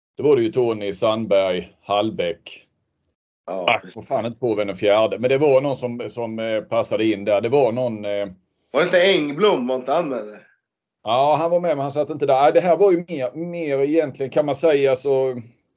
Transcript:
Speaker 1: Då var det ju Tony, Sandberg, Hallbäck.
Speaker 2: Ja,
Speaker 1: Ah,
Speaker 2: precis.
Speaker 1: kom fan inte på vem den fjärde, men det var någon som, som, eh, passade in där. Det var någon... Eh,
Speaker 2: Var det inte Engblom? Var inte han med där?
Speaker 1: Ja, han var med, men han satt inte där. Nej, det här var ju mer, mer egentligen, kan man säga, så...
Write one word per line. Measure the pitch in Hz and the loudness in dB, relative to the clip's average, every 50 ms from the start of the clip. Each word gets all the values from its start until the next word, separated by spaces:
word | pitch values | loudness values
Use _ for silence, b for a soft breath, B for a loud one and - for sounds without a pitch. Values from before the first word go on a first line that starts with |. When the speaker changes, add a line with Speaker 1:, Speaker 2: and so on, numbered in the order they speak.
| _ _ _ | _ _ _
Speaker 1:
Då | - 120 | -2 2
var | 147 143 | 2 4
det | 123 | 4
ju | 117 104 | 2 0
Tony, | - 127 123 117 110 107 104 101 92 | 0 0 0 0 -2 -2 -4 -6 -4
Sandberg, | - 117 110 110 110 110 92 98 98 95 92 92 90 90 - _ _ | -2 0 0 0 0 0 2 2 2 2 2 0 -2 -6 -10 _ _
Hallbäck. | _ - 101 104 107 110 92 90 87 85 85 - - - - - _ _ _ _ _ _ _ _ _ _ _ _ _ _ _ _ - | _ -2 0 0 0 -2 -2 -2 -4 -4 -4 -8 -12 -20 -20 -20 _ _ _ _ _ _ _ _ _ _ _ _ _ _ _ _ -12
Speaker 2:
Ja, | - 92 95 - | -10 -8 -4 -2
Speaker 1:
Ah, | - 117 110 | -2 -2 -2
Speaker 2:
precis. | - 92 - | -4 -10 -18
Speaker 1:
kom | 113 - | -16 -10
fan | - 135 120 107 | -6 -4 -4 -4
inte | 120 117 - | -4 -6 -4
på | 127 117 107 | -2 -2 0
vem | 101 104 | -2 -2
den | 98 95 | -4 -4
fjärde, | 95 107 101 101 110 110 104 98 101 | -2 2 2 4 4 2 0 0 -2
men | 117 127 | 0 0
det | 135 | 2
var | 135 156 147 131 131 | 2 4 4 4 4
någon | 143 143 131 | 2 0 -4
som, | - 123 120 120 120 113 104 | -4 -6 -8 -8 -8 -10 -10
som, | - 120 117 113 110 113 | -8 -8 -8 -8 -6 -6
eh, | 113 113 110 107 | -4 -2 -2 -4
passade | 104 - 113 117 107 - 107 104 110 | -4 -2 -2 -2 -2 0 0 0 2
in | 110 104 95 101 | 0 0 0 0
där. | 107 104 101 | 0 0 2
Det | 113 117 | 2 2
var | 135 143 131 113 | 2 2 2 2
någon... | 113 127 127 120 110 104 104 | 0 -2 -4 -4 -4 -6 -6
Eh, | 101 101 101 101 98 92 _ _ _ _ _ _ _ | -4 -4 -4 -4 -6 -8 _ _ _ _ _ _ _
Speaker 2:
Var | - 139 | 0 0
det | 175 | 0
inte | 170 185 175 | 2 2 4
Engblom? | 180 196 190 165 151 147 143 151 208 214 175 135 123 | 4 4 2 2 0 -2 -2 0 2 2 2 2 0
Var | 127 131 | -2 -4
inte | 127 123 135 | -4 -2 -2
han | 147 170 170 143 | -2 -2 -2 -2
med | 127 113 104 | -6 -8 -8
där? | 107 104 98 - _ _ _ _ _ _ _ _ _ _ _ - | -12 -16 -18 -20 _ _ _ _ _ _ _ _ _ _ _ -6
Speaker 1:
Ja, | 107 117 127 139 147 151 143 | -2 0 2 2 2 2 2
han | 165 170 | 2 0
var | 175 175 | 0 0
med, | 175 170 151 | 0 0 -2
men | 143 139 | -2 -2
han | 143 | -4
satt | 139 147 151 143 | -2 -4 -4 -4
inte | 160 143 147 | -4 -4 0
där. | 139 131 131 | 2 2 4
Nej, | 143 156 156 | 4 6 4
det | 170 | 4
här | 170 180 165 | 4 4 4
var | 165 202 196 | 4 4 4
ju | 180 | 4
mer, | 175 175 - 170 139 127 - - | 2 0 -4 -8 -6 -6 -6 -6
mer | 156 170 175 175 170 160 147 139 135 | -8 -10 -8 -8 -6 -4 -2 0 0
egentligen, | 139 143 156 165 156 135 135 - 135 120 | 0 2 2 2 0 0 -2 -6 -6 -4
kan | - 156 151 | -2 -2 0
man | 147 135 | 0 -2
säga, | - 165 165 147 143 139 135 131 | 0 2 2 4 4 4 2 2
så... | 127 - 143 135 131 131 131 123 120 110 117 _ _ _ _ _ | 2 0 0 0 2 0 0 -4 -6 -12 -16 _ _ _ _ _